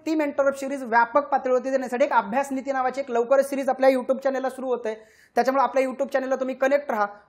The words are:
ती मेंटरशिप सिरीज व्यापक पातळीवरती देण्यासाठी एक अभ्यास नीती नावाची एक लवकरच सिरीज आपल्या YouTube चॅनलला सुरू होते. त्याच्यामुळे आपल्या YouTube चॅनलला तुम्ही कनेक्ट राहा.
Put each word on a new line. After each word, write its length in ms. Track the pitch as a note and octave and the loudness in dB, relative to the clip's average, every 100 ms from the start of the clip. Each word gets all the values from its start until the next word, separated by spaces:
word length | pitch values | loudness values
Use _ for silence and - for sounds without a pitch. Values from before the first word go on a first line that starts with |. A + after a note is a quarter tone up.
| - | -4
ती 80 | |
मेंटरशिप 460 | D#4 D4 C#4+ C#4 C#4 | -2 -2 0 0 0
सिरीज 220 | C4+ C#4 | -6 -8
व्यापक 440 | B3+ A#3 A#3 C#4+ C#4+ | 0 2 4 2 0
पातळीवरती 420 | C4+ C4 B3+ B3+ | -2 0 -2 0
देण्यासाठी 340 | C4 B3+ A#3+ | -2 -2 0
एक 80 | C#4 | 2
अभ्यास 400 | B3+ G3+ A#3 C#4 | 2 0 -2 -2
नीती 200 | C4+ C4+ | -6 -4
नावाची 280 | C4 B3+ C4 | -2 -2 -4
एक 100 | C4+ | -4
लवकरच 400 | A#3 A#3 C4+ C4+ | -2 2 2 2
सिरीज 180 | C4+ C4+ | 0 -2
आपल्या 220 | C4 C4 | 2 2
YouTube 280 | C4 A#3 C4 | 2 0 -2
चॅनलला 320 | C4+ C4 C4 | 0 -2 -6
सुरू 160 | C4 B3+ | -6 -4
होते. 360 | A#3+ G#3+ A3 - _ _ | -4 -4 -8 -14 _ _
त्याच्यामुळे 280 | - A#3 C4 | -2 2 4
आपल्या 220 | A#3+ C4 | 4 2
YouTube 240 | C4 A#3+ C#4 | 0 -2 -2
चॅनलला 280 | C4+ C4 C4 | -2 0 -2
तुम्ही 180 | C4 | -2
कनेक्ट 360 | C4 C4 C#4+ D4 | 0 2 2 0
राहा. 160 | A3+ G3+ - | -2 -2 -4